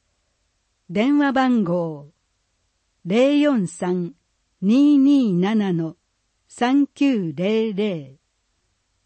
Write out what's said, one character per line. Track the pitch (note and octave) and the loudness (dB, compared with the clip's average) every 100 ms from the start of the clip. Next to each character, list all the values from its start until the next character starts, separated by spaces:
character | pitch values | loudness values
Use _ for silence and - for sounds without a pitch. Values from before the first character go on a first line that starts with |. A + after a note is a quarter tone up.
| _ _ _ _ _ _ _ _ - | _ _ _ _ _ _ _ _ -10
電 | F3+ B3 D4 | -4 0 2
話 | C#4+ | 0
番 | C4 C4 A#3+ F3+ | 0 0 0 0
号、 | F3 E3 D3+ C#3+ _ _ _ _ _ _ _ _ _ | -2 -4 -10 -16 _ _ _ _ _ _ _ _ _
零 | E3+ G#3+ C4+ D4 | -4 0 2 2
四 | D4 B3+ F3 | 2 0 -2
三 | - F3+ F3+ E3+ - _ _ _ - | -6 -4 -4 -6 -10 _ _ _ -6
二 | F#3 A#3+ C#4+ D4 | 0 2 4 4
二 | C4+ C#4+ A#3+ | 4 4 2
七 | F3 F#3+ A3 G3+ | 0 0 -2 -2
の | E3 D#3+ - _ _ _ _ _ | -2 -4 -10 _ _ _ _ _
三 | - B3 C#4 C#4 | -6 0 2 0
九 | - C#4 A#3+ E3+ | 0 0 0 -4
零 | C#3 F#3 A3 A3 | -4 -2 -2 -2
零。 | F#3+ G#3+ E3+ C3+ C#3 _ _ _ _ _ _ _ _ | -2 -4 -6 -10 -20 _ _ _ _ _ _ _ _